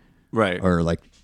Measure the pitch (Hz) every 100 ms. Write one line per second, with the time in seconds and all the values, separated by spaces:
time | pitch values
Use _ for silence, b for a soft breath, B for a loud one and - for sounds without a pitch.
0 | _ _ _ 113 101 90 92 87 82 85
1 | - _